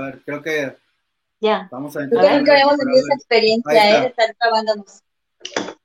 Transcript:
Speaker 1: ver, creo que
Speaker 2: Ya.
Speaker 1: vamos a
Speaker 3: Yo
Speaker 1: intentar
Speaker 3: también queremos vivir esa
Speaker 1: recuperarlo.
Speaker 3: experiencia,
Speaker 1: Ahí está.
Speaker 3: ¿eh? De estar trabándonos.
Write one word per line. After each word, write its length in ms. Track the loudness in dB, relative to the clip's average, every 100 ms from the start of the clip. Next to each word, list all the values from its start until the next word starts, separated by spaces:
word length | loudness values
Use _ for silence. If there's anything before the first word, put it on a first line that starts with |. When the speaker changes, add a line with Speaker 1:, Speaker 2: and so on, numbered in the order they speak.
| -10
Speaker 1:
ver, 160 | -12
creo 180 | -10 -8
que 340 | -4 -4 -4 -8 _ _ _ _ _ _
Speaker 2:
Ya. 280 | -2 -2 -4
Speaker 1:
vamos 260 | -12 -10 -10
a 40 |
Speaker 3:
Yo 40 |
Speaker 1:
intentar 200 | -2 0 2
Speaker 3:
también 180 | 2
queremos 320 | 4 4 4 0
vivir 180 | 0 0
esa 180 | 0
Speaker 1:
recuperarlo. 0 |
Speaker 3:
experiencia, 560 | -4 0 0 2 0 0
Speaker 1:
Ahí 60 | 2 4
está. 80 | 4
Speaker 3:
¿eh? 40 |
De 60 | 0
estar 280 | -2 -2 0
trabándonos. 640 | -2 0 -2 -6 -10 -20 _ _ _ _ -10 -8 -8 -12